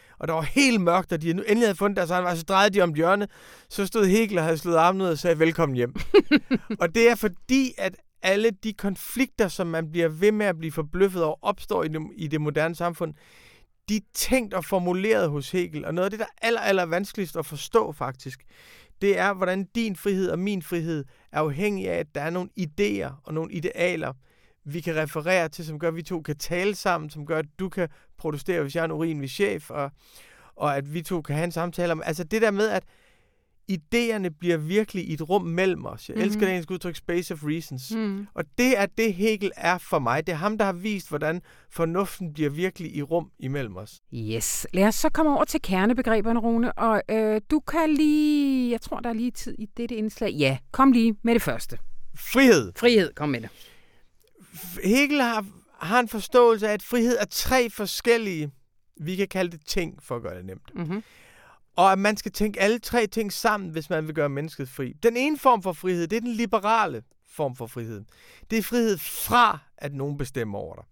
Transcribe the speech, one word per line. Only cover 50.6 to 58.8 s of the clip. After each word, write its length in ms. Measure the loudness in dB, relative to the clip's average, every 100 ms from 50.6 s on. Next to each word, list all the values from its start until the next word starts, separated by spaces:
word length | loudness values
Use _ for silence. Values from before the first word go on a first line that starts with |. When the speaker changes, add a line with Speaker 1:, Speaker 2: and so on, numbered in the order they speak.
| -2
Speaker 2:
kom 200 | 4 6
lige 220 | 8 6 2
med 120 | 2
det 80 | 2
første. 360 | 2 -4 -4 -4 -4 -4 -4 -6
Speaker 1:
Frihed. 560 | 0 6 8 8 4 2
Speaker 2:
Frihed, 360 | 6 6 4
kom 140 | 0 -2
med 120 | -2
det. 80 | -6 -16 -20 -20 -20 _ _ _ _ _ -20
Speaker 1:
F-, 340 | -18 -14 -4 2
Hegel 320 | 4 4 2
har, 220 | 0 -2 -6 -12 _ -10
har 220 | 0 2
en 80 | 0
forståelse 600 | -4 2 6 6 6 0
af, 40 |
at 100 | -2
frihed 340 | -2 2 2 2
er 40 | -2
tre 400 | -4 0 2 0
forskellige... 800 | -4 -8 -2 2 2 0 -4 -6 -10 _ _